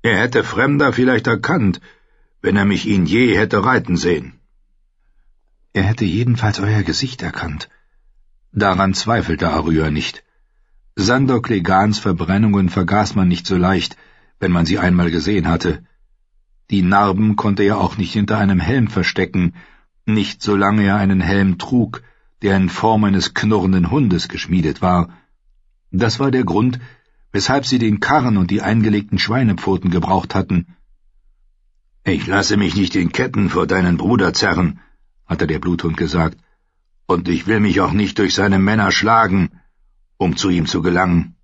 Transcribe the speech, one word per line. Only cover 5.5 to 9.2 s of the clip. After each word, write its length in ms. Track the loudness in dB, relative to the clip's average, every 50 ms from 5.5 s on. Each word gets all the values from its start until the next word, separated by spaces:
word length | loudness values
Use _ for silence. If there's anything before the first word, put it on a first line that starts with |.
| _ _ _ _
„Er 120 | _ 0 0 0
hätte 140 | 0 0 0
jedenfalls 560 | 0 0 0 2 0 0 0 0 -2 -2 0
euer 220 | -2 0 0 0 0 -2
Gesicht 320 | -2 -4 -4 -6 -6 -8 -10 -8
erkannt.“ 380 | -8 -8 -8 -8 -8 -10 -12 _ _ _ _ _ _ _ _ _ _ _ _ _ _ _ _ _ -4 0 0
Daran 300 | 2 2 2 2 0 0
zweifelte 560 | -2 -2 -2 -2 -2